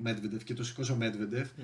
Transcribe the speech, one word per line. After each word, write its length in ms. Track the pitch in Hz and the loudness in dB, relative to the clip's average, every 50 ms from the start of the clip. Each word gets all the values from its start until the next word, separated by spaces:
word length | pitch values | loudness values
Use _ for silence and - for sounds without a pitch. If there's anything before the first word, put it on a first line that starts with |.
| 113 | 0
Μέτβεντεφ 420 | 117 110 101 101 107 110 110 - | 0 0 0 0 -2 -2 -2 -2
και 100 | - 123 | -4 -4
το 100 | 120 120 | -2 -2
σηκώσει 280 | - - - 135 123 131 | -4 -2 -2 0 2 4
ο 40 | |
Μέτβεντεφ, 520 | 117 113 110 104 104 107 101 113 127 139 131 - - | 4 4 2 2 2 0 0 2 0 0 -2 -4 -10